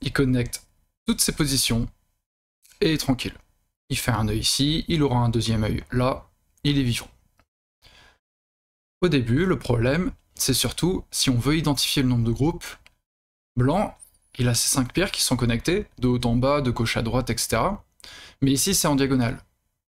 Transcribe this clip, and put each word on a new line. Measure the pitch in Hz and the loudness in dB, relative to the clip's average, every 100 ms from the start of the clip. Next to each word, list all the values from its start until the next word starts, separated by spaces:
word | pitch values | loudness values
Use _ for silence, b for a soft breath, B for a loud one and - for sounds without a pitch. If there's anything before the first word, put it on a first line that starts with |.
il | 123 | -4
connecte | - 131 127 120 - - _ _ _ - | 0 2 0 -2 -8 -16 _ _ _ -4
toutes | 233 | -2
ses | - | 0
positions | - 143 131 - 120 127 - _ _ _ _ _ _ _ - | 0 0 0 0 0 -4 -10 _ _ _ _ _ _ _ -2
et | 165 | 0
est | 151 | 0
tranquille. | - 123 98 - _ _ _ _ - | 0 -2 -4 -12 _ _ _ _ -8
Il | 131 | -4
fait | - | -2
un | 110 107 | 0 0
œil | 110 | 0
ici, | 120 - 143 160 - | 0 0 0 0 0
il | 165 | 0
aura | 139 123 | 2 2
un | 120 | 2
deuxième | 113 110 110 | 2 0 0
œil | 107 117 - | 0 -2 -4
là, | 123 127 - - _ _ _ 147 | -2 0 -2 -10 _ _ _ 0
il | 139 | 0
est | |
vivant. | 123 117 - _ _ _ _ _ _ _ b b b b _ _ _ _ _ _ _ - | 0 -2 -6 _ _ _ _ _ _ _ b b b b _ _ _ _ _ _ _ -4
Au | 180 | 0
début, | 143 117 131 185 | 0 2 2 2
le | 139 | 0
problème, | - 120 120 160 254 - _ - | 0 0 2 0 -2 -6 _ -6
c'est | - | -2
surtout | - 120 - 170 190 - | 0 -2 -2 -2 -2 -6
si | - 139 | -2 0
on | 123 | 2
veut | 123 160 | 2 0
identifier | 151 131 - 147 | 0 0 0 0
le | 127 | 2
nombre | 120 113 | 2 0
de | |
groupes, | 113 151 175 - - _ _ _ _ _ _ _ 123 | 0 0 -2 -10 -18 _ _ _ _ _ _ _ -2
blanc, | 127 185 - - - _ _ - | 0 0 -2 -8 -20 _ _ -2
il | 123 | 0
a | |
ses | 117 - | 2 0
cinq | 139 123 | 0 0
pierres | 160 190 | 0 0
qui | - | 0
sont | - 120 | -2 0
connectées, | 117 117 - 196 - - | 0 0 0 -2 -2 -2
de | 127 | 0
haut | 123 | 2
en | 120 120 | 2 2
bas, | 135 147 | 2 2
de | 123 | 0
gauche | 117 113 117 | 0 -2 -2
à | |
droite, | 113 123 123 | -2 -2 -2
et | 113 | -4
cetera. | - 113 170 208 - _ B B B B | -2 0 0 -4 -12 _ B B B B
Mais | 135 | 0
ici, | 135 196 185 | 2 0 0
c'est | 160 | 2
en | 139 | 2
diagonale. | 135 131 117 - - _ _ _ _ | 2 2 0 -4 -12 _ _ _ _